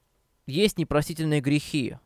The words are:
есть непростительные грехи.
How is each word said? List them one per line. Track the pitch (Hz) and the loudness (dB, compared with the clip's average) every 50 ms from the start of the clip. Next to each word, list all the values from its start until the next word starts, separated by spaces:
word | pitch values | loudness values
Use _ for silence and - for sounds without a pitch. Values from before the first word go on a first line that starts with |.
| _ _ _ _ _ _ _ _ _ | _ _ _ _ _ _ _ _ _
есть | - 135 160 208 208 - | -4 0 2 2 2 0
непростительные | - 160 - 143 151 151 - 170 156 160 156 151 147 | -2 -2 0 0 0 0 0 -4 -4 -2 0 0 2
грехи. | 123 143 143 147 - - - 151 123 - - - - | 2 2 2 2 0 -2 -2 -2 -2 -4 -6 -10 -16